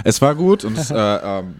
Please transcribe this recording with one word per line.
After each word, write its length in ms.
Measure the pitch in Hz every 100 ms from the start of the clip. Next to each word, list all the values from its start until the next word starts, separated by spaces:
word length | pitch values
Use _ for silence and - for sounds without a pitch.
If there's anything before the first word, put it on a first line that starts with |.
Es 180 | 107 -
war 120 | 139
gut 300 | 151 180 202
und 140 | 107 110
es, 120 | 135
äh, 40 | 113
ähm, 600 | 104 104 98 98 92 73